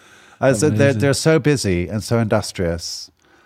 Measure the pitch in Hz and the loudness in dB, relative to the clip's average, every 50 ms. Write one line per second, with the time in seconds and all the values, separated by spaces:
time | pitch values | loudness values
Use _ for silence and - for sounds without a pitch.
0 | _ _ - - - - - - - 131 135 104 151 107 107 107 139 139 135 110 | _ _ -20 -20 -20 -20 -8 0 2 2 2 2 2 2 2 4 4 2 2 2
1 | 139 139 135 - - 160 160 160 123 151 147 123 - 104 90 87 87 82 95 110 | 0 0 0 2 2 2 2 2 2 0 0 0 0 0 0 0 -2 -4 -4 -6
2 | - - 120 117 117 101 - 107 95 - - - 92 85 85 82 - - - - | -4 -2 -2 -2 0 0 0 -2 -2 -4 -6 -4 -4 -4 -4 -4 -8 -10 -12 -14
3 | - - _ _ _ _ _ _ _ | -16 -18 _ _ _ _ _ _ _